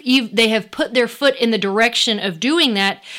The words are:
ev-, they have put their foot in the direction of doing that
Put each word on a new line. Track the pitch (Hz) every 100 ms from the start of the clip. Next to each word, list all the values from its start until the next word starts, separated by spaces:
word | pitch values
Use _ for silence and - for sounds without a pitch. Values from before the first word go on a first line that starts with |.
| -
ev-, | 254 226
they | 202 226
have | 220 220
put | - 302
their | 247 233
foot | - 285 262
in | 233
the | 220
direction | 196 196 233 233 - 208
of | 196 160
doing | 240 330 294 208
that | 196 - -